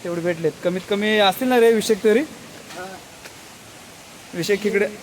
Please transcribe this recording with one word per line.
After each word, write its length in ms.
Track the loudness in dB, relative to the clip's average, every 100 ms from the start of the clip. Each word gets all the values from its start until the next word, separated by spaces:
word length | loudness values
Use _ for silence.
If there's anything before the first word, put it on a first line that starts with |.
तेवढे 180 | -6 -4
भेटलेत. 300 | -4 -2 -2 -2
कमीत 180 | -4 -4 -4
कमी 280 | -2 0 2
असतील 300 | 2 2 2
ना 120 | 4
रे 140 | 6
वीस 180 | 4 2
एक 120 | 2
तरी, 180 | 4 2 0 -10 -20 -20 -16 -14 -14 -14 -20 -20 -20 -20 -20 -20 -20 -20 -20 -20 -20 -20 -14
वीस 180 | -8 -2
एक 100 | 0
खेकडे 260 | 0 0 -2 -4